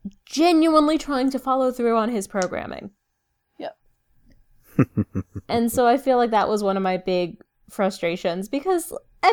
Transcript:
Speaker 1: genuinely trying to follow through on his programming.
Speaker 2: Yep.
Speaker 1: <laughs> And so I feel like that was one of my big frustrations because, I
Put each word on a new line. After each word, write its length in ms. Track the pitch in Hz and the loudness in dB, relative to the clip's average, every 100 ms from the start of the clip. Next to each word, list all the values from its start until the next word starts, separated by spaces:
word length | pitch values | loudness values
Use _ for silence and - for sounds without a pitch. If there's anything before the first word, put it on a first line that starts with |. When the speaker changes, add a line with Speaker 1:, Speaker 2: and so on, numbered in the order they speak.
| 196 - | -16 -16
Speaker 1:
genuinely 720 | - 262 339 320 320 311 302 311 | -10 2 4 6 6 4 4 0
trying 320 | - 269 269 | -2 -2 -2
to 80 | 262 | -2
follow 320 | 269 262 254 | -2 0 0
through 240 | 247 233 | 0 0
on 140 | 226 220 | 0 0
his 180 | 220 202 | -4 -6
programming. 640 | 202 180 82 - - 202 _ _ _ _ _ _ - | -4 -4 -4 -8 -12 -16 _ _ _ _ _ _ -16
Speaker 2:
Yep. 180 | - - _ _ _ _ _ _ _ _ _ - | -16 -16 _ _ _ _ _ _ _ _ _ 0
Speaker 1:
<laughs> 80 | - - - 95 - 98 - | 0 0 -4 -6 -10 -14 -4
And 240 | 233 233 | -2 -2
so 140 | - | 2
I 120 | 240 269 | 2 2
feel 200 | 269 247 | 2 2
like 140 | 240 | 2
that 180 | 220 - | 2 0
was 140 | 214 | 0
one 120 | 196 196 | -2 0
of 60 | |
my 140 | 185 185 | -2 -2
big 400 | 185 180 175 - _ _ _ | -2 -2 -2 -8 _ _ _
frustrations 800 | - 196 - 170 175 185 175 208 | -2 -2 -2 -4 -2 -4 -4 -6
because, 420 | 277 359 349 - - _ - | -4 -2 -2 -4 -14 _ 0
I 80 | 370 | 2